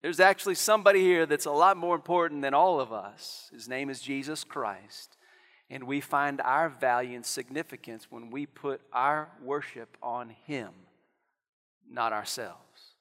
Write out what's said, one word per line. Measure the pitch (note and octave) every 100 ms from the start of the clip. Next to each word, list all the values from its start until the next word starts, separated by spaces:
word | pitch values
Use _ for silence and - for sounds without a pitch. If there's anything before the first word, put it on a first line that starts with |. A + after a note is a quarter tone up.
There's | D#3 E3+
actually | F#3 F#3+ G3+ F#3
somebody | - G#3+ G3 G3
here | F#3 F3+ D#3+
that's | D3 D#3
a |
lot | D3 F3 F#3+
more | F3
important | E3+ - F3 E3 D3
than | C#3
all | C#3 F3+ D#3+
of | B2
us. | A2 G2 G#2 - - -
His | A#2+ A2+
name | C3 C#3
is | B2+
Jesus | B2+ C#3 C#3 D#3
Christ. | - D3 A2+ F#2+ G2 - - _ _ _ _ _ _
And | C3+
we | B2+ C#3+
find | C3+ C#3+ C#3+ C#3
our | B2+ C3+ E3
value | B2+ C3+ A#2+ B2+
and | B2
significance | A#2 - - C#3 E3 B2+ - A2+ -
when | A#2+ A#2
we | B2+ C#3+
put | - C#3+ C3 _
our | B2 C3+ D3+ D#3 -
worship | B2 C#3+ C#3+ - A#2 -
on | B2 A#2+ A#2+
Him, | A2+ - C#3+ G#2+ F2+ F#2 _ _ _ _ _ _ _ _ _ _
not | B2 A2+
ourselves. | A2 G#2 - G#2+ E2+ _ _ - _